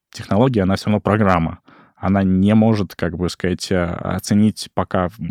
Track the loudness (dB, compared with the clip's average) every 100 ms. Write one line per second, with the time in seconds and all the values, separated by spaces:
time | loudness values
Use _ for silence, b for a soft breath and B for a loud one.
0 | _ -14 -2 0 2 2 0 -2 -2 -2
1 | 0 2 2 2 0 -6 b b b _
2 | 0 2 2 4 4 4 4 2 -2 -6
3 | -6 -2 -4 -4 -4 -4 -2 -2 -2 -4
4 | -6 -6 0 2 2 0 -6 -6 -2 -2
5 | -2 -6 -12